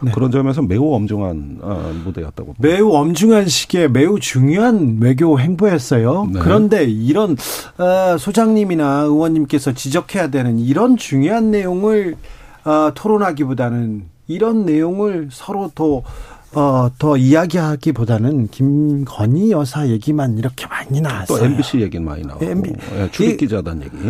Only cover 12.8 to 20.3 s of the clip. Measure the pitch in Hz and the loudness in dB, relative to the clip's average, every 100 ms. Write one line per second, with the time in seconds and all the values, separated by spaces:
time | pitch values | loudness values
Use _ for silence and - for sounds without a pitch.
12.8 | 151 - 214 214 196 147 135 131 120 120 | 0 -2 0 0 0 -2 -2 -2 -2 -2
13.8 | 113 104 87 - - 175 220 226 180 151 | -4 -6 -12 -16 -8 -2 0 0 2 0
14.8 | 165 190 208 175 147 123 - 196 180 - | 0 -2 -2 -4 -8 -12 -10 -8 -6 -2
15.8 | 156 135 - - - - - 147 143 131 | 0 0 -4 -14 -16 -18 -6 0 2 2
16.8 | 123 123 151 139 131 156 175 180 156 147 | 0 0 2 4 4 4 2 0 -2 -2
17.8 | 165 123 113 113 120 147 107 - 135 147 | -2 -2 0 0 0 0 -2 0 0 2
18.8 | 151 143 131 - 110 147 220 165 131 151 | 2 0 -4 -2 0 2 2 2 0 -2
19.8 | 139 113 143 151 131 | 0 0 0 0 0